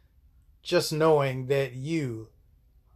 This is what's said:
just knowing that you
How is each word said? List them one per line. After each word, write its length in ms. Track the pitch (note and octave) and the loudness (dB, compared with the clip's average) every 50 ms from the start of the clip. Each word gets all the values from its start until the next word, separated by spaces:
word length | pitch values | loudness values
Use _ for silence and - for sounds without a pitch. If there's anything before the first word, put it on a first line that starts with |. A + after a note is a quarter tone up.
| _ _ _ _ _ _ _ _ _ _ _ _ | _ _ _ _ _ _ _ _ _ _ _ _
just 300 | - - F3 E3+ - - | -4 0 0 0 2 0
knowing 560 | D#3 D3+ D#3+ D#3+ D3+ C#3+ C#3 C3+ C3 C3 B2+ | 0 2 4 4 4 4 2 0 -2 -4 -2
that 260 | C3 C#3+ C#3 C3+ B2 B2 | -2 0 0 -2 -4 -6
you 540 | C3 C3+ D#3 E3 D#3+ C#3 B2 A2+ A2 A2 - _ _ _ _ _ _ _ _ _ _ _ _ _ | -10 -6 -4 -4 -4 -4 -4 -6 -10 -12 -16 _ _ _ _ _ _ _ _ _ _ _ _ _